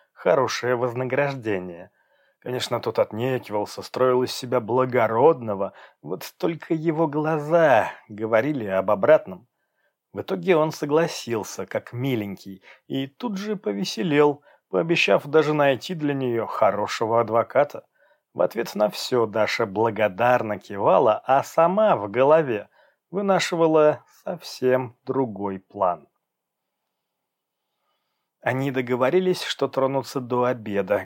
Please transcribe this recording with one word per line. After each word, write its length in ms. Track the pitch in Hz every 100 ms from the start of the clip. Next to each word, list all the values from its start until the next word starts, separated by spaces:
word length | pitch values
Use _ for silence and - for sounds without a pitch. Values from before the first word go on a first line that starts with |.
| _
хорошее 640 | - 185 160 123 - 120 123
вознаграждение. 1120 | 123 120 127 131 143 135 110 98 90 85 95 _ _ _ _ _
Конечно, 400 | - 123 - 120
тот 180 | 113 110
отнекивался, 840 | 104 107 127 127 - 104 101 -
строил 400 | 92 - 127 127
из 100 | 127
себя 280 | - 127 123
благородного, 1120 | 107 123 127 120 117 113 147 147 113 101 95 - - _
вот 300 | 73 92 - -
только 340 | 170 165 -
его 360 | 160 160 156 165
глаза 800 | 143 151 160 147 170 160 117 95 - -
говорили 580 | 104 110 113 131 147 104
об 240 | 95 95
обратном. 580 | 104 123 151 - 92 _ _ _ _ _ _ _
В 80 | 98
итоге 360 | - 190 170 165
он 140 | 156
согласился, 960 | - 147 151 165 - - 113 95 - 95
как 260 | 110 -
миленький, 720 | 123 135 123 101 95 - 95 - - -
и 200 | 135 135
тут 300 | - 240 190
же 200 | 208 208
повеселел, 840 | 214 202 190 - 190 147 147 139 _ _ _
пообещав 560 | 185 165 170 - 190 147
даже 260 | 151 151
найти 420 | 151 143 127 -
для 200 | 175 147
неё 320 | 139 127 117 104
хорошего 720 | - 107 98 104 - 113 117
адвоката. 680 | 113 113 110 127 147 - - _ _ _ _
В 60 | -
ответ 340 | 92 - -
на 140 | 196 208
всё 380 | - - 127 110
Даша 400 | 104 107 - 113
благодарно 920 | 95 113 104 107 92 120 123 110 104
кивала, 600 | - 101 117 185 127 107 -
а 160 | 135
сама 540 | - - 165 196 214 143
в 120 | 101
голове – 580 | 110 135 156 147 107 - _ _ _ _
вынашивала 920 | 185 202 185 - 170 165 156 151 147 _ _ -
совсем 680 | 180 - - 127 127 127 -
другой 540 | - 131 127 98 101 95
план. 480 | - 101 95 85 73 _ _ _ _ _ _ _ _ _ _ _ _ _ _ _ _ _ _ _ _ _ _ _
Они 300 | 120 131 135
договорились, 720 | 131 123 123 127 175 185 170
что 260 | - - 135
тронутся 520 | 135 131 135 127 143
до 240 | 123 123
обеда, 600 | 123 123 110 98 95 104